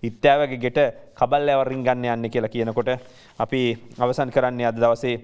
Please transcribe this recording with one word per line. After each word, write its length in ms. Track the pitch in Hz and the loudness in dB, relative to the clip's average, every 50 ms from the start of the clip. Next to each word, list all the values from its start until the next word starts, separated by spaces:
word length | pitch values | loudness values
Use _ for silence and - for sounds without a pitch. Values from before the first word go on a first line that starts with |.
ඉත්තෑවගේ 560 | - 117 107 - - 147 139 147 147 135 131 123 | -6 -8 -8 2 4 4 4 4 2 -2 -2 -4
ගෙට 200 | 117 123 123 156 143 123 - - - - - | -4 -2 2 2 2 2 0 -8 -20 -20 -2
කබල් 340 | - - 120 139 143 147 147 | -2 0 2 2 0 2 2
ඇවරින් 340 | 139 135 135 127 131 131 | 2 2 2 0 -2 -2
ගන්න 260 | 127 123 127 123 123 120 | 0 0 0 0 -2 -4
යන්නේ 180 | 117 117 117 110 | -2 -2 -4 -4
කියලා 180 | - 120 110 107 | -2 -2 -4 -2
කියනකොට 460 | - 120 113 113 107 117 117 127 127 123 - - - - - - - - | -2 -2 -4 -2 -2 -2 -2 -2 -4 -4 -6 -18 -20 -20 -20 -20 -6 -6
අපි 220 | 113 - - 131 123 120 117 113 - - - | -4 -2 0 0 0 0 -2 -4 -8 -20 -4
අවසන් 340 | - 123 123 127 - 139 127 | -2 0 0 0 -2 -4 0
කරන්නේ 360 | 117 135 127 127 123 120 120 | 0 0 0 0 -2 0 -2
අද 120 | 117 113 117 | -2 0 2
දවසේ 400 | 117 117 117 117 - 127 120 110 | 2 2 2 2 -2 -4 -4 -4